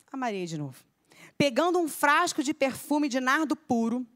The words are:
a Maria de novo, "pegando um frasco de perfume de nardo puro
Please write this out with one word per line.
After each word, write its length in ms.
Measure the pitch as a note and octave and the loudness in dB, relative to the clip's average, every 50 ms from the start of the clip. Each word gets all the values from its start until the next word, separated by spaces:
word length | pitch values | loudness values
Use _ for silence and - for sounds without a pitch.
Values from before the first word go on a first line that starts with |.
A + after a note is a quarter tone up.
| _ _ | _ _
a 60 | - C4+ | -10 -6
Maria 300 | B3+ A#3+ G#3 F#3+ F3+ E3+ | -6 -4 -4 -4 -6 -6
de 100 | D#3+ D#3 | -6 -6
novo, 260 | D3 C#3 B2+ - - _ _ _ _ _ - - - - _ - | -8 -8 -12 -16 -20 _ _ _ _ _ -20 -20 -20 -8 _ 0
"pegando 400 | D4+ C#4+ A#3 A#3+ D#4 F4+ E4+ F4+ | 0 2 2 2 2 2 2 2
um 100 | F4 D4 | 0 -2
frasco 540 | - - - C#4+ C#4+ D#4+ F4+ E4+ - - | -2 0 2 4 4 4 4 2 0 -2
de 140 | C#4+ B3+ D4+ | -2 -2 -2
perfume 520 | - C#4 C4 - - - - C#4+ D4+ D4 D4+ | 0 -2 -2 -2 -4 -4 -2 0 0 0 0
de 120 | A3+ C4 | -2 -2
nardo 360 | B3+ B3+ C4+ D#4 D#4+ B3+ - | 0 2 2 2 0 0 -4
puro 480 | - _ - B3+ A#3 A3+ A3+ A#3 B3 B3+ - _ | -4 _ -2 0 0 0 0 -2 -4 -6 -8 _